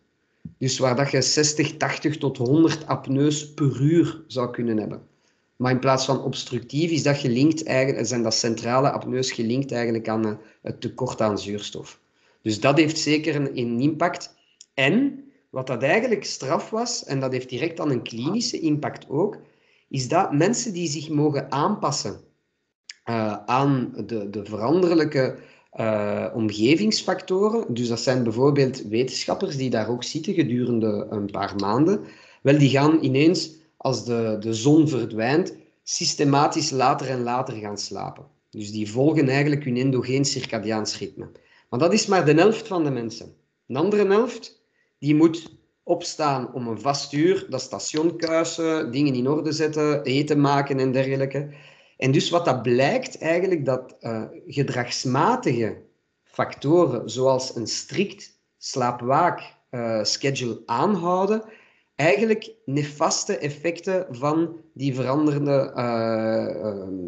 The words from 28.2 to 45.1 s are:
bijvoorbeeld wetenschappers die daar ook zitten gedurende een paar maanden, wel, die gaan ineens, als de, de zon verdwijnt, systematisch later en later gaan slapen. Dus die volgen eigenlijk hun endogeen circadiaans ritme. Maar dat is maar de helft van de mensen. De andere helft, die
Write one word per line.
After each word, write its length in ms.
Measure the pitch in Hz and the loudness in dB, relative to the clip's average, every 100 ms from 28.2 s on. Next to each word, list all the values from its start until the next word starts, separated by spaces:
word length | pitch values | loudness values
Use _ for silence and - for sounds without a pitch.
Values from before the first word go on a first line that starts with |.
bijvoorbeeld 600 | 113 107 143 139 131 - | 0 2 4 4 2 0
wetenschappers 720 | 104 113 127 - - 185 190 139 | -4 -2 -2 -4 -4 -4 -4 -4
die 140 | 131 | -2
daar 180 | 113 104 | -2 -2
ook 160 | 123 | -4
zitten 300 | - 151 - | -6 -6 -2
gedurende 720 | 175 120 123 123 117 110 104 - | 0 0 0 0 0 0 -2 -4
een 200 | 107 101 | -4 -4
paar 240 | 95 98 98 | -4 -4 -2
maanden, 480 | 98 120 165 208 - - - _ | 0 4 4 2 -4 -18 -20 _
wel, 160 | 135 147 | 2 6
die 120 | 135 | 6
gaan 320 | 135 151 160 | 6 4 4
ineens, 560 | 139 131 160 180 - - _ - | 2 4 4 2 -2 -12 _ -6
als 280 | 135 117 | -4 -2
de, 320 | 117 117 113 107 | -2 -2 -2 -2
de 140 | 113 | -4
zon 340 | 110 131 156 131 | 2 6 6 6
verdwijnt, 680 | 123 113 107 117 156 196 - _ _ | 2 -2 -2 0 2 0 -6 _ _
systematisch 880 | - - 147 - 143 139 151 165 143 | -8 -4 -4 0 2 4 4 0 -2
later 380 | 135 127 151 135 | 2 2 2 -2
en 140 | 127 | -4
later 320 | 120 123 131 | -2 -2 -4
gaan 240 | 110 104 101 | -8 -8 -8
slapen. 460 | - 98 92 - - _ _ | -8 -8 -10 -12 -20 _ _
Dus 220 | 107 104 | -12 -8
die 180 | 107 104 | -6 -2
volgen 380 | 117 147 156 131 | 2 2 4 4
eigenlijk 360 | 139 147 143 | 4 2 0
hun 120 | 123 123 | 0 0
endogeen 480 | 135 127 117 135 | 2 0 0 0
circadiaans 720 | 135 127 - 113 104 110 107 - | 0 -2 -4 -4 -2 -2 -4 -6
ritme. 300 | 98 - 95 - _ _ _ | -10 -10 -16 -18 _ _ _
Maar 100 | 120 | 0
dat 120 | 170 | 2
is 140 | 208 - | 2 2
maar 180 | 190 | 4
de 100 | 147 | 6
helft 320 | 156 196 214 - | 8 6 4 -2
van 180 | 180 | -2
de 60 | 147 | -2
mensen. 440 | 123 113 - 90 - _ _ - | -2 -6 -10 -16 -20 _ _ -6
De 120 | 123 | -2
andere 280 | 190 208 196 | 2 2 4
helft, 560 | 208 247 - - - _ _ _ _ | 4 2 -4 -16 -20 _ _ _ _
die 160 | 143 | 2